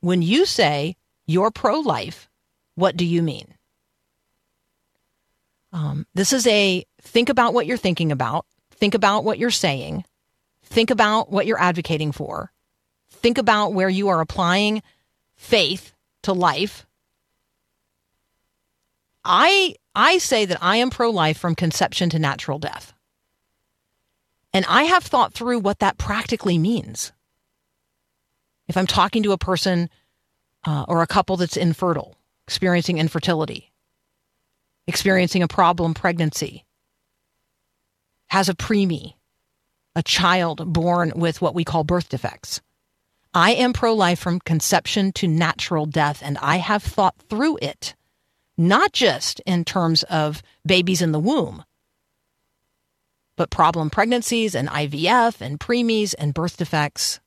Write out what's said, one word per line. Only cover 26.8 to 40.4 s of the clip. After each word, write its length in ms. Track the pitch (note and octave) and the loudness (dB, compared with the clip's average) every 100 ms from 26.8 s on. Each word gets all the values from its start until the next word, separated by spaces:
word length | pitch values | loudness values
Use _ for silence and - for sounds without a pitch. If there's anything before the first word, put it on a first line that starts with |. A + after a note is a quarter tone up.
| - A#2 - _ _ _ _ _ _ _ _ _ _ _ _ _ _ _ - | -6 -12 -14 _ _ _ _ _ _ _ _ _ _ _ _ _ _ _ -6
If 100 | F3+ | -2
I'm 100 | F#3 | 0
talking 340 | - F#3+ A3+ | 2 2 2
to 100 | G#3 | 0
a 40 | F#3+ | -2
person, 520 | - F3+ G3 F3+ E3+ _ _ _ _ _ _ _ | 0 -2 0 0 -2 _ _ _ _ _ _ _
uh, 220 | - D3+ C3 | -4 -4 -2
or 140 | E3+ | 0
a 60 | E3 | 2
couple 300 | G3+ F3+ F#3 | 0 0 -2
that's 200 | F3 - | -2 0
infertile, 580 | F3 D#3 F#3 D#3+ - - _ _ - | -2 0 -2 -2 -6 -18 _ _ -10
experiencing 500 | - F#3 F3 E3 E3+ | -2 0 0 0 -2
infertility, 760 | D#3+ D#3+ E3+ E3 D3+ - - _ _ _ _ _ _ _ _ _ _ _ - | -2 -2 -2 -2 -4 -8 -18 _ _ _ _ _ _ _ _ _ _ _ -6
experiencing 560 | - F#3+ F#3+ F3+ F#3 | -2 2 2 2 2
a 40 | E3+ | 0
problem 460 | - F3 F3+ E3 | 2 2 4 0
pregnancy, 720 | D#3+ F3+ F3 D#3 - D3 - _ _ _ _ _ _ _ _ _ _ _ _ _ _ _ _ _ | 0 -2 0 -2 -2 -10 -12 _ _ _ _ _ _ _ _ _ _ _ _ _ _ _ _ _
has 200 | F#3+ G3 | 0 0
a 60 | F3+ | -2
preemie, 580 | - G#3 G3 E3 - _ _ _ _ _ _ _ _ - | 0 0 2 -2 -8 _ _ _ _ _ _ _ _ -6
a 60 | |
child 720 | - - F3 F#3 | -2 0 2 2